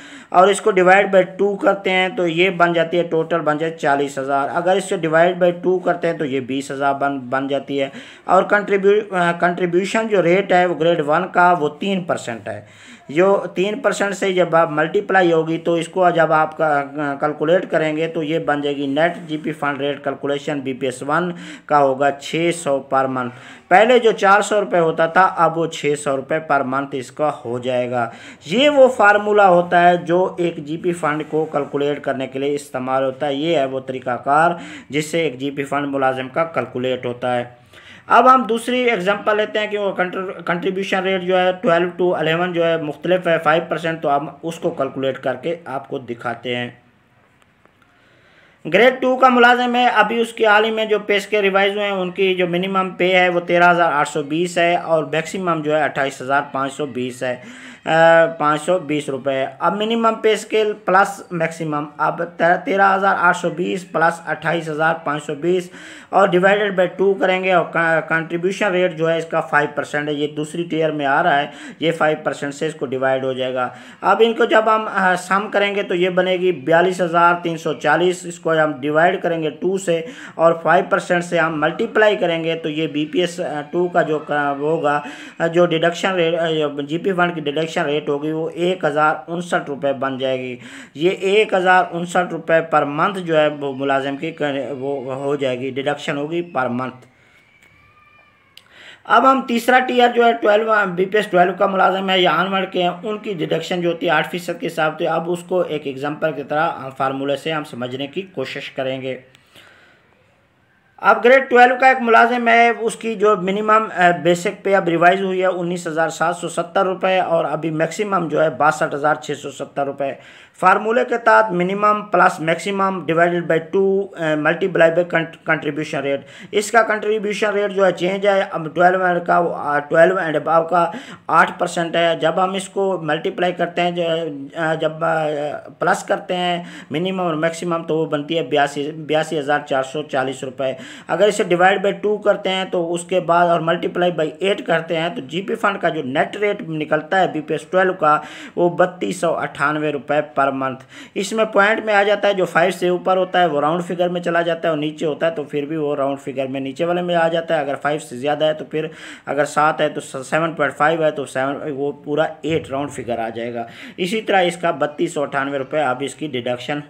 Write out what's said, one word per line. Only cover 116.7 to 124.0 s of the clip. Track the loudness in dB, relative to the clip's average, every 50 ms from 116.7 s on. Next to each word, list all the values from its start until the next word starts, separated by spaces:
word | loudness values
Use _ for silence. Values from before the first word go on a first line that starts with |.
| 0 0 0
रुपये | 0 -2 -2 0 0 2 0
और | 2 2 0 0 0
अभी | 0 -4 -4 -4 -4
मैक्सिमम | -2 -2 -2 -2 -2 -4 -4 -2 -2 -2 -2 0
जो | 0 0
है | 0 0 2
बासठ | 2 2 2 2 2 -2 -4 -2
हज़ार | -2 -2 -2 -2
छः | -2 -4 -8 -8
सौ | -8 -10 -12
सत्तर | -12 -12 -12 -10 -6 -6 -6
रुपये। | -4 -4 -6 -6 -6 -6 -10 -14 -20 -20 -20 -20 -20 _
फार्मूले | 0 4 4 4 4 2 0 0 0 0
के | 0 -2 0
तहत | 4 6 6 6 4 4
minimum | 0 -2 -2 -2 0 0 2 2 2 0 -2 0 2
plus | 4 4 4 2 0 -2 -2
maximum | -2 -2 -2 -4 -2 -2 -2 -2 -2 -4 -4
divided | -2 2 2 2 2 2 0 0 0
by | 0 -2 -2 -2 0
two, | 0 2 2 2 0